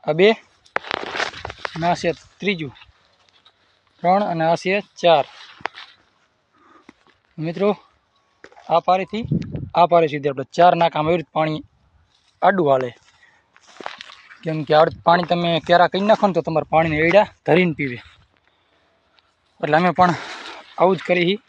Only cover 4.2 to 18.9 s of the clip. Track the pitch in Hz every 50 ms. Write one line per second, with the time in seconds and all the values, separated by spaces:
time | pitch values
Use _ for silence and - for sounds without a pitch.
4.2 | 208 190 175 165 160 160 175 - - 180 190 208 196 _ _ - - 170 165 147
5.2 | 127 - - - - - - - - - _ - - - _ _ _ _ _ _
6.2 | _ _ _ _ _ _ _ _ _ _ _ _ _ - _ _ _ _ _ _
7.2 | _ _ _ - 151 165 165 170 196 208 196 - _ _ _ _ _ _ _ _
8.2 | _ _ _ _ - - _ - _ - 156 170 - - 180 190 190 - - 214
9.2 | 240 - - - - - - - - - - 165 175 156 170 170 165 147 139 147
10.2 | 135 147 135 131 131 _ - - 170 180 170 170 170 165 160 151 151 156 175 175
11.2 | 151 _ _ 156 156 156 156 - - _ _ _ _ _ _ _ _ _ _ _
12.2 | _ _ _ _ - 180 202 185 160 143 135 131 131 120 113 _ _ _ _ _
13.2 | _ _ _ _ _ _ _ _ _ _ - - - - - - - - - -
14.2 | _ _ - _ - 160 160 156 147 - 151 151 165 165 - - - 170 170 175
15.2 | 175 - 175 175 170 170 170 156 - - 175 175 175 165 - 185 202 208 214 -
16.2 | - 202 165 175 147 - 160 156 - - - 160 165 165 151 151 160 170 180 202
17.2 | 208 - _ _ _ - 147 180 185 175 147 147 147 131 120 113 - - _ _
18.2 | _ _ _ _ _ _ _ _ _ _ _ _ _ _